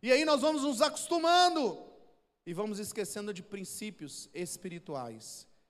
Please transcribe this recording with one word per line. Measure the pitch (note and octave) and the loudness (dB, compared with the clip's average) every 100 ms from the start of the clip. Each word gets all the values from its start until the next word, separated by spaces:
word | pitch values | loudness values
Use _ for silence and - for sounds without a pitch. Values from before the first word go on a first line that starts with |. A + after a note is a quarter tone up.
E | A3+ | 6
aí | B3+ D#4 | 4 6
nós | D4 | 4
vamos | C#4+ D4+ | 4 2
nos | C#4 A#3 | 0 4
acostumando | D4 D4 - E4+ E4 F4 F4+ E4 A#3+ D#3 - - _ _ _ _ - | 2 2 -2 2 4 6 6 4 0 -2 -12 -20 _ _ _ _ -10
e | |
vamos | F3 G#3+ G3+ | -6 -4 -4
esquecendo | G3+ - G3 G#3 G#3 | -6 -6 -6 -6 -8
de | F#3+ | -10
princípios | - G3 F#3+ - G#3+ - D3 - - | -10 -12 -10 -10 -10 -10 -14 -14 -14
espirituais. | E3 F3 - F#3+ E3+ D#3+ C#3+ A#2+ A2+ A2+ - - _ | -10 -8 -8 -10 -12 -8 -8 -8 -12 -14 -16 -18 _